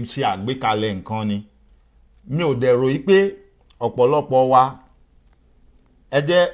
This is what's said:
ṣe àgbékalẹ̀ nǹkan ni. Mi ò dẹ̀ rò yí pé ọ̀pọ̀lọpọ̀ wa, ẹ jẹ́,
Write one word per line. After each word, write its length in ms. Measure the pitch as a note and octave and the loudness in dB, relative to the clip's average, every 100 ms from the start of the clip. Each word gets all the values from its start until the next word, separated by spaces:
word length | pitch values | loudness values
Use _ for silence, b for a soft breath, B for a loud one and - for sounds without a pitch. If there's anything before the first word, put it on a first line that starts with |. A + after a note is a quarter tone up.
| A#2 | -6
ṣe 160 | - | -4
àgbékalẹ̀ 720 | B2 F#2+ G#2 C3 A#2 G#2+ G#2+ G2 | -4 -2 -6 -4 -2 -2 -2 -6
nǹkan 320 | F2+ A2 G#2+ | -8 -6 -4
ni. 100 | G2+ G#2 _ _ _ _ _ _ _ - | -4 -8 _ _ _ _ _ _ _ -8
Mi 160 | C#3+ | -4
ò 100 | E3 | -2
dẹ̀ 200 | B2 B2+ B2 | 0 2 2
rò 120 | C3 | 2
yí 100 | C#3+ | 0
pé 180 | F#3 F#3+ G3 - _ _ _ - | 2 4 2 -4 _ _ _ -8
ọ̀pọ̀lọpọ̀ 600 | A#2 A#2+ B2 D3+ C#3+ C3 C3 | -6 0 2 2 0 0 4
wa, 140 | C3 C3 C#3 _ _ _ _ _ _ _ _ _ _ _ _ - | 4 2 -2 _ _ _ _ _ _ _ _ _ _ _ _ -4
ẹ 80 | C#3 | -2
jẹ́, 220 | D3 F3 F3 | 2 2 2